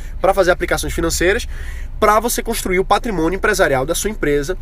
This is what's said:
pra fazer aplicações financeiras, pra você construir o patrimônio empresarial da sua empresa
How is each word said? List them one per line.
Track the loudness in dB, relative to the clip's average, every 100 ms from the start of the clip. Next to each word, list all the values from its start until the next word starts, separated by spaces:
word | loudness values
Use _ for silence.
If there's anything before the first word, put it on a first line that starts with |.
| -8 0
pra | 2
fazer | 4 4
aplicações | 2 0 -2 -2
financeiras, | -2 -2 0 0 0 -2 -8 -8 -8 -10 0
pra | 4 4
você | 2 -4
construir | -4 -4 -2 0
o |
patrimônio | 2 2 2 0 0 0
empresarial | 0 2 4 2
da | 0
sua | -2 -4
empresa | -2 0 0 -2 -6